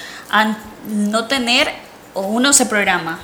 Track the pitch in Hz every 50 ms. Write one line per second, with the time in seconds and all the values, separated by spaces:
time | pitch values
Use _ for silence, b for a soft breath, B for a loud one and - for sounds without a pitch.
0 | B B B B B B - 214 214 220 214 214 - - - - - 214 214 208
1 | 208 208 214 226 226 - 277 262 240 233 247 269 247 - - - - - - -
2 | - - - 190 190 196 220 240 254 285 277 - 247 214 220 202 196 190 180 175
3 | 160 165 165 180